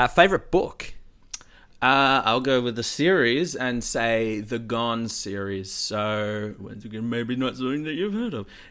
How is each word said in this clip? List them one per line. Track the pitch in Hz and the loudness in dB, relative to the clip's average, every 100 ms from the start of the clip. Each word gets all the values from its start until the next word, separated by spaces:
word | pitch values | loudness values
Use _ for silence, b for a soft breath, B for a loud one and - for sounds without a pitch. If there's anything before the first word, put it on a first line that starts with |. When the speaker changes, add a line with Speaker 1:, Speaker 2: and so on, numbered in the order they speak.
Speaker 1:
Uh, | 123 | 4
favorite | - 190 180 - | 6 6 4 2
book? | 180 - - - - - - - - b b b - | 0 0 -4 -12 -12 -16 -20 -18 -18 b b b 0
Speaker 2:
Uh, | 127 135 139 135 | 4 6 6 4
I'll | 110 120 | 4 2
go | 131 131 | 2 2
with | 123 113 | 2 -2
the | |
series | 113 - 156 185 120 127 170 151 | -4 0 4 4 4 2 0 -2
and | 127 120 | -2 -2
say | 110 131 117 113 113 107 | -2 0 2 2 0 -2
the | 104 117 | -4 -6
Gone | 113 117 117 117 113 | -4 -2 0 -2 -4
series. | - 104 101 98 98 95 | -6 -6 -6 -4 -6 -6
So, | - - 104 104 107 104 107 107 104 | -6 -4 -2 0 0 -2 -4 -6 -10
once | 98 - | -14 -14
again, | 107 110 117 | -12 -6 -4
maybe | 117 117 123 | -2 -2 -2
not | 127 127 | -2 -2
something | 127 143 | -2 -2
that | 156 | -4
you've | 156 202 | -4 -2
heard | 208 240 | -2 -4
of. | 135 98 B B | -6 -8 B B